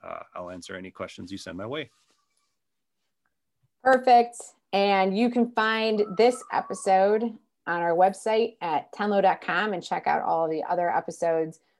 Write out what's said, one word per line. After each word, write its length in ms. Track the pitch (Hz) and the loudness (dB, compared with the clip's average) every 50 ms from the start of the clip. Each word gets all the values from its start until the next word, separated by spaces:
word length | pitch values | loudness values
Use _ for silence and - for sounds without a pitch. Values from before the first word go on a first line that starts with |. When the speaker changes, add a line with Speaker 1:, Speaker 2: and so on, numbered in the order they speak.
Speaker 1:
uh, 180 | - 87 82 - - - _ | -16 -16 -16 -16 -16 -16 _
I'll 160 | 90 90 87 | -14 -14 -12
answer 260 | 92 90 - - 92 | -14 -16 -14 -14 -14
any 160 | 92 95 92 | -14 -14 -16
questions 400 | - - 95 87 - - 92 87 | -14 -14 -14 -14 -12 -16 -14 -14
you 60 | 98 | -14
send 200 | 95 - 90 85 | -14 -12 -14 -12
my 80 | 90 104 | -12 -10
way. 240 | 117 139 160 135 - _ _ _ _ _ _ _ _ _ _ _ _ _ _ _ _ _ _ _ _ _ _ _ _ _ _ _ _ _ _ _ _ _ _ _ _ _ _ | -10 -10 -12 -12 -14 _ _ _ _ _ _ _ _ _ _ _ _ _ _ _ _ _ _ _ _ _ _ _ _ _ _ _ _ _ _ _ _ _ _ _ _ _ _
Speaker 2:
Perfect. 540 | - 262 262 254 254 254 240 240 233 240 - - - - _ _ _ _ - | 2 4 4 4 6 6 6 6 6 4 -4 -12 -18 -20 _ _ _ _ 0
And 440 | 202 196 202 196 190 190 196 190 | 0 2 4 4 2 2 2 2
you 120 | 214 247 240 | 2 0 2
can 240 | 240 247 233 240 - | 2 0 0 0 0
find 500 | 226 220 220 220 220 220 220 220 208 208 208 185 | 0 0 0 0 0 0 0 0 0 -2 -2 2
this 260 | - 226 247 247 - - - | 4 4 4 4 0 -6 -4
episode 720 | - - - - 190 - - 196 190 190 190 202 214 220 240 233 220 - _ _ _ _ _ | -4 -4 -4 -4 -10 -6 0 2 4 4 4 4 2 0 0 -4 -6 -12 _ _ _ _ _
on 160 | 165 170 170 | -4 -4 -2
our 140 | 170 170 165 | 0 0 4
website 600 | 175 185 196 190 - - 220 220 226 233 226 - _ | 4 4 4 2 -2 -4 0 0 0 0 -2 -4 _
at 300 | 175 165 156 - - - | -6 -4 -4 -4 -4 -6
tenlo 300 | - - 196 208 202 196 | -6 -4 -2 0 2 4
dot 180 | 190 185 160 - | 4 4 2 0
com 320 | - 180 170 180 208 214 | -2 -2 -2 -2 -2 -2
and 100 | 196 170 | -4 -6
check 240 | - - 180 170 - | -6 -6 -6 -4 -2
out 160 | - - 147 | -2 -2 0
all 280 | - - 165 165 165 160 | 0 -2 0 0 0 -2
the 140 | 160 156 - | -2 -4 -4
other 300 | - 180 175 175 170 - | -4 -2 -2 0 0 -2
episodes. 680 | 170 165 - 160 - 170 165 165 160 160 160 - - _ _ _ | -2 -4 -6 -8 -4 -2 -2 0 0 -2 -4 -8 -14 _ _ _